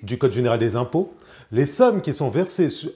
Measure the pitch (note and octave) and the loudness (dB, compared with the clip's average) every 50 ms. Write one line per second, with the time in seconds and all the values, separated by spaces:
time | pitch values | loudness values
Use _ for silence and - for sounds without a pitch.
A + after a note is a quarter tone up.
0 | G#2 G2+ B2 - - B2+ - B2 B2 A#2 A#2 A2+ A#2 A#2 A#2 A#2+ B2 - - E3+ | -10 -8 -4 0 0 0 0 2 0 2 2 2 0 0 0 -2 -4 -2 -2 -2
1 | G3 - - - - - - - - - A2 A#2+ C#3+ C#3+ - - B3+ B3 G#3 F#3 | -2 -4 -6 -20 -20 -20 -20 -20 -12 -4 0 0 0 2 4 4 4 4 4 2
2 | - D#3 B2+ - D3 A#2 G#2 D#3+ F#3+ F#3 - - E3+ C#3 - - D3 - - | -2 -4 -4 -2 -2 -2 0 -2 -2 -2 0 0 0 0 0 -4 -10 -12 -12